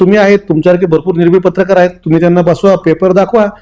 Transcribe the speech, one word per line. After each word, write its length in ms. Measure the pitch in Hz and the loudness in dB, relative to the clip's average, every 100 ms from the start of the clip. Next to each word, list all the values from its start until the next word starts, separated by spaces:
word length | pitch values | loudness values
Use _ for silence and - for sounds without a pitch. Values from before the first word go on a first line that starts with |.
तुम्ही 160 | 185 208 | 0 2
आहेत, 200 | 196 202 | 2 0
तुमच्यासारखे 480 | 202 156 180 175 180 | -2 -2 0 0 0
भरपूर 300 | 156 160 160 | -2 -2 -2
निर्भीड 260 | 170 185 | 0 0
पत्रकार 340 | 180 202 185 185 | 0 -2 0 0
आहेत, 140 | 180 - | 0 -2
तुम्ही 160 | 160 160 | -2 0
त्यांना 220 | 170 175 | 2 0
बसवा, 320 | 170 156 196 185 | 0 0 0 0
पेपर 360 | 165 - 185 | 0 0 0
दाखवा, 340 | 190 190 226 202 - | 0 0 0 -2 -6